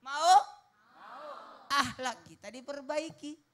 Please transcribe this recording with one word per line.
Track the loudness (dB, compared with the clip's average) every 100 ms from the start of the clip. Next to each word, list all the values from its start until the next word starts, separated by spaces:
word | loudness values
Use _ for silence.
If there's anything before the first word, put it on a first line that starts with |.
Mau? | -6 0 8 8 8 -12 _ _ _
Mau. | -20 -18 -16 -14 -14 -16 -20 -4
Akhlak | -2 0 -4 -6 -8 -14
kita | -18 -16
diperbaiki. | -16 -12 -12 -4 -4 -4 -10 -14 -14 _